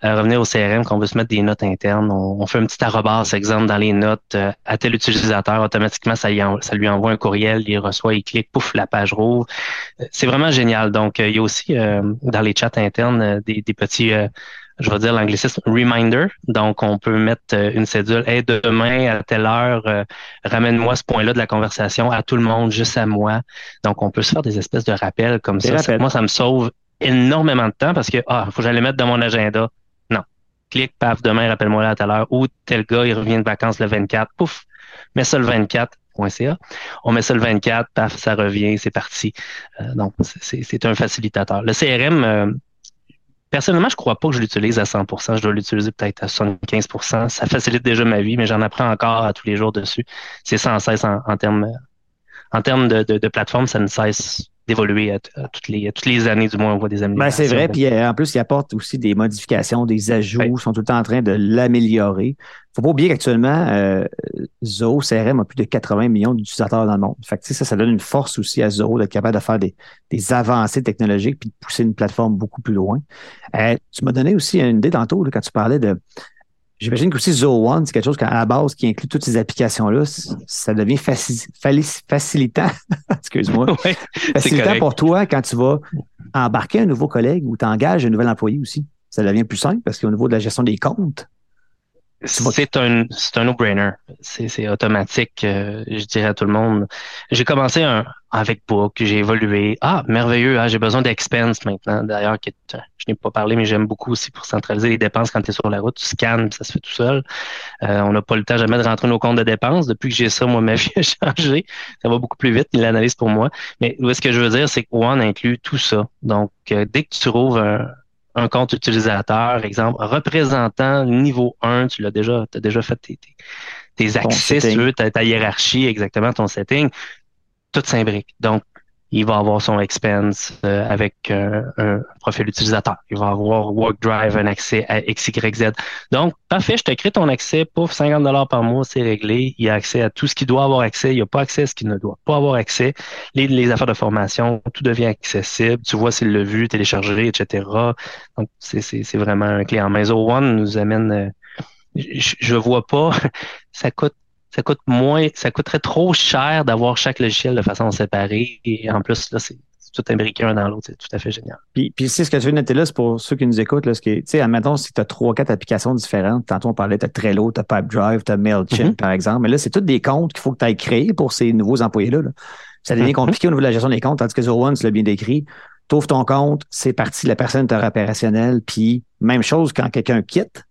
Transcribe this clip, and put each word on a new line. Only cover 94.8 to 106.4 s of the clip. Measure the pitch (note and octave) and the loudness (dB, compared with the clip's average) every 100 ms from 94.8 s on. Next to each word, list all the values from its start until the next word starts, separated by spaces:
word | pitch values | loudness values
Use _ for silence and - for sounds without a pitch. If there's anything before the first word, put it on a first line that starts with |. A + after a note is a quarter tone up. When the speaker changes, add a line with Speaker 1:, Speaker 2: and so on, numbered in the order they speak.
| A2+ G#2 G2 - A#2 - | 2 0 0 -2 -4 -2
Speaker 1:
euh, | G#2 G2 G2+ G#2+ A2 | -2 -2 -4 -8 -8
je | A2 | -8
dirais | G#2 A2 G#2+ | -4 -2 0
à | |
tout | G2+ | 0
le | G#2 | 0
monde. | G#2+ A2+ G#2+ G2 - - - - | 2 2 2 -2 -8 -16 -14 -4
J'ai | - | 0
commencé | - C#3+ C3 E3 | 2 2 2 2
un, | D#3 A2+ G#2+ - - | 2 0 -2 -10 -8
avec | A2+ A2 A2+ - | -4 -2 -4 0
Book, | G#2+ G#2 - | 0 0 0
j'ai | A2 G#2+ | 0 2
évolué. | G#2 A2 G#2+ G#2 G#2 A2 | 2 2 2 0 0 0
Ah, | C#3 F3+ - | 0 0 0
merveilleux, | A2+ A#2 A#2+ B2+ B2 | 0 2 2 2 2
ah, | A#2 | 2
j'ai | A2+ | 2
besoin | A2 B2+ | 2 2
d'expense | B2 A2 - A#2+ A#2 A2+ | 0 -2 -2 0 0 0
maintenant. | G#2 G2 - G#2 | -4 -6 -2 -2
D'ailleurs, | A2 G#2+ G#2 G#2+ | -2 -2 -2 -2
qui | - | -6
est, | - - | -14 -14
euh, | - - - | -16 -16 -14
je | - | -6
n'ai | |
pas | G#2+ - | -4 -4
parlé, | A2 G#2+ | -2 0
mais | A#2 | 2
j'aime | G#2+ G#2+ G#2+ | 2 2 0
beaucoup | G#2+ - | -2 -4
aussi | A#2+ - | -4 -6
pour | - - | -12 -6
centraliser | G#2+ - G#2 A#2 | -6 -2 0 0
les | A2+ | 2
dépenses | G#2+ - G2 | 0 0 0
quand | - | -2
t'es | G#2 | -2
sur | G#2 - | -2 -2
la | G2+ | -2
route. | G#2+ - | -4 -4
Tu | - | -6
scannes, | - A#2 A#2 | -2 0 2